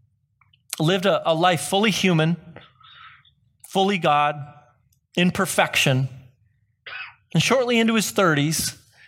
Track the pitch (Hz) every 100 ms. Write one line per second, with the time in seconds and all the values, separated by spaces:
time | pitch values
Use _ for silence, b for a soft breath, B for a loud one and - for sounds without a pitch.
0 | _ _ _ _ _ _ _ - 160 196
1 | 190 151 165 160 180 175 - 196 220 175
2 | 190 160 160 175 - - B B B B
3 | B B B _ _ _ - 202 190 196
4 | 165 147 147 151 - - _ _ _ _
5 | _ - 180 175 190 - 160 - 147 131
6 | 131 - - _ _ _ _ _ - B
7 | B B _ 165 - - 240 233 226 226
8 | - - 180 147 147 160 - - b b